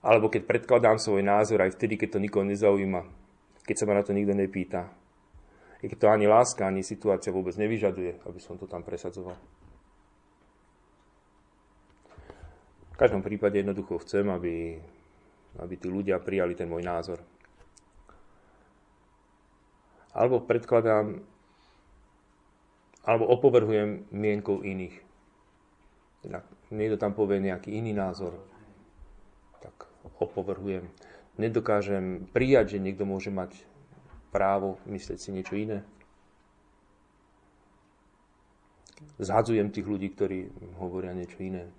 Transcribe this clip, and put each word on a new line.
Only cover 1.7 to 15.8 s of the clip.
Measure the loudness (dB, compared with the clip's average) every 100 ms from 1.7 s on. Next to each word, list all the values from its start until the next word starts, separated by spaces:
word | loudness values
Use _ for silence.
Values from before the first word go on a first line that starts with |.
| 2
vtedy, | -2 0
keď | -2 -2
to |
nikoho | 0 0
nezaujíma, | 0 2 4 4 2 -2 -6 -18 -20 _ _ _
keď | -6 -2
sa | 2
ma | 2
na |
to | 2
nikto | 0 0
nepýta, | 0 0 -2 -4 -6 -8 -14 _ _ _ -20 -20 -20 -20 -12
i | -12
keď | 2
to | 4
ani | 6 8
láska, | 8 6 2 -2
ani | 0
situácia | -4 -4 0 0 0
vôbec | -4 -4
nevyžaduje, | -2 -2 0 0 -2 -6 -8 -14
aby | -18
som | -16 -16
to | -12
tam | -12
presadzoval. | -10 -10 -10 -10 -12 -14 -20 _ -20 -20 _ _ _ _ _ _ _ _ _ _ _ _ _ _ _ _ _ _ _ _ _ _ -20 -20 -20 -20 -20 -20 _ _ -20
V | 2
každom | 2 4
prípade | -2 0 2 2
jednoducho | -2 -4 -4 -6
chcem, | -2 0 0
aby, | -2 -4 -4 -6 -10 -16 -20 _ _ _ _ _ -14
aby | -12
tí | -8